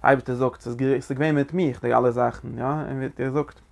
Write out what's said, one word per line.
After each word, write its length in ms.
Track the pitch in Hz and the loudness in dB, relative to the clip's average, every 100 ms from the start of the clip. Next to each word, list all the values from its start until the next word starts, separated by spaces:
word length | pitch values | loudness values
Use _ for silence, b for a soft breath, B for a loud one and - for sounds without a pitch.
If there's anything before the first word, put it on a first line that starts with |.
hab 160 | - 135 | 6 4
ich 60 | |
dir 100 | 123 | 2
gesagt, 280 | 123 131 - | 0 0 -2
es 60 | - | -10
ist 100 | 120 | -2
gewesen 580 | 135 135 - 135 156 151 | 0 0 -2 -2 2 2
mit 180 | 139 | 0
mir, 220 | 175 165 120 | 0 -2 -2
die 100 | 120 | 2
alle 180 | 120 123 | 4 2
Sachen, 460 | 120 120 - 127 117 | 2 -2 -2 -12 -6
ja, 260 | 123 151 | -4 -4
er 160 | 143 135 | -6 -6
wird 180 | 131 - | -8 -6
dir 80 | 131 | -4
gesagt 360 | 135 165 - _ | -2 -4 -10 _